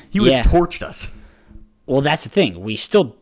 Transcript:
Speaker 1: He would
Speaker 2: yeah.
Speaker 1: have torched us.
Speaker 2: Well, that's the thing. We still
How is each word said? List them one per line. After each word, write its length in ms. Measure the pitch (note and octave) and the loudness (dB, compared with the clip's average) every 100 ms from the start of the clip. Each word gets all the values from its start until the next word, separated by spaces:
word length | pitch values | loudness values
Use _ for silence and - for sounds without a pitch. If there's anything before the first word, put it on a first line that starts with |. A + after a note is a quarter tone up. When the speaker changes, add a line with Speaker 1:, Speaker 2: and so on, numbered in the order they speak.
| - | -2
Speaker 1:
He 100 | G2+ | 0
would 100 | B2 | 2
Speaker 2:
yeah. 80 | C3 | 4
Speaker 1:
have 100 | A2+ | 4
torched 360 | E3+ E3+ - | 2 0 -4
us. 280 | - - - - - _ _ - - _ - | -12 -10 -12 -14 -20 _ _ -20 -20 _ -2
Speaker 2:
Well, 160 | C3+ | 0
that's 220 | C#3+ D#3+ | 0 -2
the 60 | - | -4
thing. 320 | G3+ C#3 E2+ | 0 -2 -2
We 140 | G#2 G#2 | -8 -8
still 400 | - G#3 C3 - | 0 0 0 -4